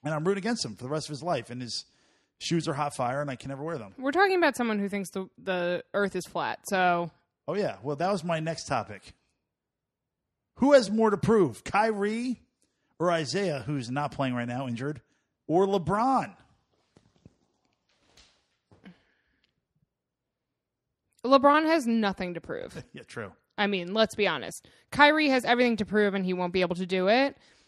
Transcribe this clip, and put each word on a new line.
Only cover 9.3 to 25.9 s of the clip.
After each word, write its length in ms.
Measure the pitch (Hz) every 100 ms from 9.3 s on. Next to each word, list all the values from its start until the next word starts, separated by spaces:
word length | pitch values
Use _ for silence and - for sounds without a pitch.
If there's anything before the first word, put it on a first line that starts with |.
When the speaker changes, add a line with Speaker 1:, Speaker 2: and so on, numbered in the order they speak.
| _ _ _ _ _ _ _ _ _ _ _ _ -
Speaker 1:
Who 160 | 269
has 160 | 285 202
more 200 | 220 220
to 80 | 196
prove, 460 | - 220 160 107
Kyrie 760 | - 196 226 208 202 226 247 233 _ _ _ _ _ _
or 120 | 175
Isaiah, 520 | 170 139 165 196 143 117
who's 240 | 147 117
not 200 | 131 147
playing 220 | - 135 123
right 120 | 120
now, 200 | 123 135
injured, 340 | 117 135 151 _ _ _ _ -
or 180 | 165 196
LeBron? 680 | 196 151 202 247 262 127 - _ _ _ _ _ _ _ _ - _ _ _ _ _ _ _ _ _ _ _ _ _ _ _ 196 175 _ _ _ _ _ _ _ _ _ _ _ _ _ _ _ _ _ _ _ _ _ _ 240
Speaker 2:
LeBron 400 | 269 285 294 311
has 200 | 330 233
nothing 480 | 226 202 185 185
to 80 | 170
prove. 420 | - 95 - 156 127
Speaker 1:
<laughs> 40 |
Yeah, 100 | 143
true. 280 | 123 - 101 - _ -
Speaker 2:
I 100 | 202
mean, 260 | 196 175
let's 220 | 208 220 -
be 120 | 196
honest. 400 | 151 95 - _ _ _
Kyrie 380 | - 285 311 302
has 160 | 262 220
everything 320 | 240 247 226
to 80 |
prove, 280 | 208